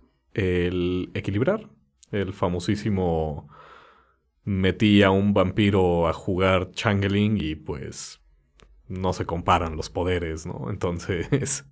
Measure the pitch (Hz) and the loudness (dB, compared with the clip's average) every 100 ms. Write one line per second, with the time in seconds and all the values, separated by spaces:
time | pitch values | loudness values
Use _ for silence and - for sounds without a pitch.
0 | _ _ _ - 92 90 87 90 90 90 | _ _ _ -2 0 2 0 0 -2 -2
1 | - 98 98 101 139 220 - _ _ _ | -4 -6 -4 0 0 -2 -6 _ _ _
2 | - 104 98 - 92 87 113 101 110 95 | -8 -4 -4 -2 -2 -2 -2 -2 -2 0
3 | 90 80 78 73 - - - - - _ | 0 0 -2 -6 -12 -20 -20 -20 -20 _
4 | _ _ _ _ 104 95 95 90 107 101 | _ _ _ _ -4 0 0 4 6 8
5 | 98 98 101 101 92 110 101 101 90 85 | 6 6 4 4 2 2 2 4 4 4
6 | 82 - - 90 95 92 90 - 113 101 | 2 0 -4 0 2 2 0 -4 0 0
7 | 98 101 104 104 78 78 - 67 76 - | 0 0 0 0 -4 -6 -10 -10 -10 -12
8 | - - _ _ _ _ - _ - 92 | -16 -18 _ _ _ _ -20 _ -12 -4
9 | 92 90 - 85 90 87 82 78 - 87 | -2 -2 -4 -4 2 2 2 -6 -6 -4
10 | 90 87 82 80 87 - 120 98 90 87 | -2 -2 -2 -8 -8 -10 -8 -4 -4 -4
11 | - 87 - 139 - - - | -4 -4 -2 -2 -2 -6 -2